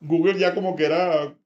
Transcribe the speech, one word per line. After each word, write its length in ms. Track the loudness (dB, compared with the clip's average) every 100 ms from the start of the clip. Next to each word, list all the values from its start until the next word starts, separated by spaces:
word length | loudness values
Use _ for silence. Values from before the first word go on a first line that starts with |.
Google 380 | -2 2 2 2
ya 160 | 0
como 220 | 0 -4 -2
que 80 |
era 540 | 0 0 0 0 -2 -10